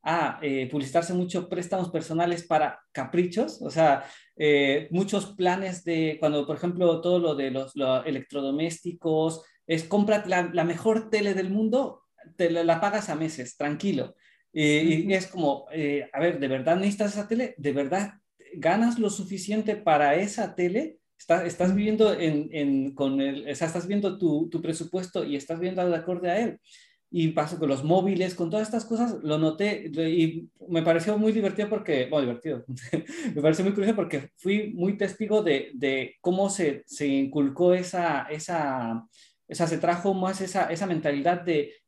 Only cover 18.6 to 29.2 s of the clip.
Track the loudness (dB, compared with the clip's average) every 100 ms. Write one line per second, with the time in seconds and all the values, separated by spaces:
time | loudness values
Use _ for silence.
18.6 | 0 4 2 2 -2 -2 -8 -8 -4 -2
19.6 | -2 0 4 4 6 4 0 -4 -6 -2
20.6 | 0 0 -4 -10 _ _ 0 2 2 0
21.6 | 2 2 2 4 4 4 0 0 -2 -2
22.6 | 0 2 0 -2 0 0 -2 -4 -8 -4
23.6 | -4 -4 -2 0 0 0 0 2 -2 -4
24.6 | -4 -4 -4 -6 -4 -6 -4 -6 -6 -6
25.6 | -4 -2 0 0 -2 -4 -2 0 -2 -6
26.6 | _ -20 _ _ _ 0 0 2 -2 -2
27.6 | 0 0 4 4 4 0 -2 -2 -2 -2
28.6 | -2 -4 -2 -2 -2 -2